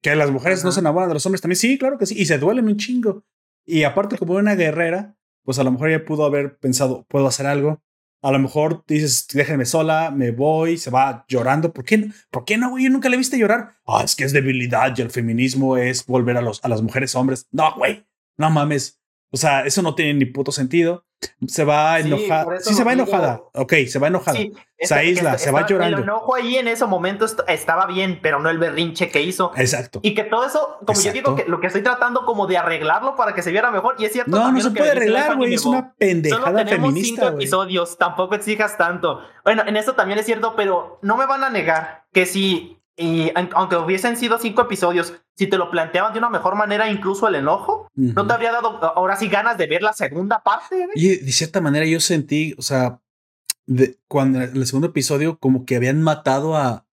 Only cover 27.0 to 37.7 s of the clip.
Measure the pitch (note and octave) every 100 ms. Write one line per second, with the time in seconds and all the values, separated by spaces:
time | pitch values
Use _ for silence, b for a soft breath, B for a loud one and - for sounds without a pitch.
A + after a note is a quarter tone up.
27 | F3+ G3+ A3 A3 - D#3+ - E3+ F#3+ F#3
28 | F#3+ F3 D#3+ C#3+ D#3 E3 E3 D3 E3+ D#3+
29 | E3+ D3 D#3+ F3+ F3+ C3+ B2+ A#2 A#2+ -
30 | G#3+ G#3 G#3+ A3+ B3+ D4+ - - G3+ G3+
31 | G3+ B3+ C4+ C#3 E3 E3+ F3+ G3 A3 B3
32 | A#3+ A#3+ A#3+ G#3+ F#3+ F3+ E3 E3 D3+ F3+
33 | C4 C4 G#3+ F#3 F3 F#3 B3 G#3 A#3 B3+
34 | G#3+ A#3 A#3+ F#3 B3 C4 B3+ G#3 - B3+
35 | A3 A#3 D4+ C#4 B3 A#3+ A#3+ B3+ B3+ _
36 | G3 F3 D3+ A3+ B3+ G3+ G#3 F#3+ D3 C#3+
37 | A#3 A#3 B3+ D3+ C3+ F#3 F#3+